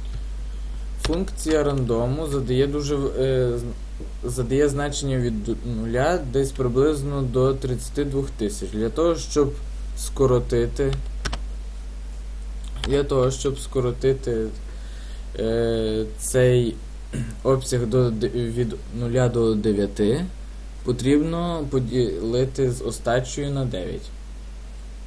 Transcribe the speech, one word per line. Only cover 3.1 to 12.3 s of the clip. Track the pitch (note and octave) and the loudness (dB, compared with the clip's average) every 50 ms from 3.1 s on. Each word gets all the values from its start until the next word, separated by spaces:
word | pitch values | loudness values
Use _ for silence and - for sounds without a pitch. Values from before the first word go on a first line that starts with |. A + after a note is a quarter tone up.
| G2 A2+ C3 C3+ C3 B2+ B2+ B2 A#2+ A#2+ | 0 0 2 2 2 2 2 2 0 -2
з-, | A#2 A#2+ A#2 - - - - - - - - - - B2 | -4 -6 -8 -8 -10 -10 -8 -10 -8 -8 -8 -6 -6 -4
задає | A#2+ C3 B2 A#2+ C3 C#3 D3 C#3+ | -2 -2 0 2 4 4 4 4
значення | C3 C#3+ C#3+ C#3+ C3+ - C#3 C#3 C3 B2+ | 4 0 -2 -2 -2 -2 -2 0 0 2
від | A#2+ A#2+ A2+ G#2+ G#2 A2+ A2 - - | 2 0 0 0 -2 -2 -4 -2 -2
нуля | A#2+ A#2+ A2 A2+ A2+ A2+ B2 C#3 D#3+ F3+ D#3+ C#3+ B2+ A#2 | -4 -2 -2 -2 0 0 2 2 2 2 0 0 0 0
десь | C3+ C#3 C3 - | 0 0 0 0
приблизно | - B2+ B2 A#2 C3 C#3 D#3 D#3 C#3+ C3+ C#3+ C#3+ C#3 C3+ | 0 0 2 4 4 4 4 4 2 -2 -2 0 0 0
до | A#2+ A#2 B2+ B2+ C3+ C3+ | 0 2 4 4 4 2
тридцяти | B2+ - B2+ B2 A2+ - - - C#3+ C#3+ | 0 -2 -2 -2 -4 -4 -4 -2 -2 -2
двох | C#3 C3+ C#3 C3+ C3+ | 0 0 -2 -2 -2
тисяч. | - - G#2+ G2+ - - G2+ F2+ | -4 -2 -2 -2 -2 -4 -6 -4
Для | G#2 G#2+ A2+ A2+ | -2 -2 -2 0
того, | - D#3 E3 F3 E3 | 2 2 2 2 2
щоб | C#3+ - - - D3 C#3+ B2+ B2 - - - - - - - - - | 0 -2 0 2 2 4 4 2 -4 -6 -8 -6 -6 -6 -6 -6 -6
скоротити, | - - - - C3+ B2 B2+ A#2+ B2 - B2 A#2 A#2+ A#2 - - C#3 C3+ C3+ C3+ - - - - - - - - - - - - - - - - - - - - - - - - - - | -6 -6 0 2 4 6 6 4 2 2 2 2 2 0 0 0 0 0 0 -2 -4 -6 -6 -4 -4 -4 -4 -4 -6 -6 -8 -8 -8 -10 -10 -10 -10 -10 -10 -10 -10 -10 -10 -10 -10 -10